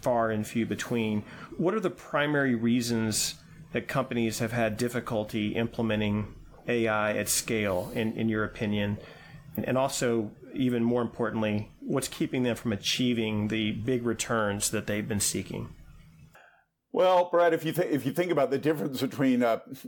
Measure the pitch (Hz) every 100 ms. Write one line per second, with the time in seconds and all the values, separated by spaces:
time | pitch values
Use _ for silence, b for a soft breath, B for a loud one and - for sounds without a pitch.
0 | 127 120 113 110 107 120 110 101 - 120
1 | 110 107 - B B - 165 220 185 -
2 | - 147 147 143 135 117 117 123 117 113
3 | 110 104 - - B B B 120 - 143
4 | 127 120 113 107 120 120 113 104 120 120
5 | - 110 107 113 104 - 113 - 113 107
6 | 107 104 104 - - - - 120 113 107
7 | 107 107 104 - - 110 101 90 104 123
8 | 110 - 113 107 104 - 110 104 101 101
9 | B B B B B - 117 127 135 -
10 | 127 117 104 - - - 127 120 117 120
11 | 113 - 110 110 107 104 107 - 269 143
12 | - - 156 135 123 110 120 98 - -
13 | 123 117 110 107 104 110 107 110 113 127
14 | 117 110 - 117 104 101 - 107 95 104
15 | 104 101 - 101 95 101 110 - - -
16 | - - - B B B B _ _ -
17 | 185 180 180 175 170 160 156 151 - 143
18 | 123 135 180 151 131 135 143 156 147 127
19 | 127 139 135 123 120 110 - 131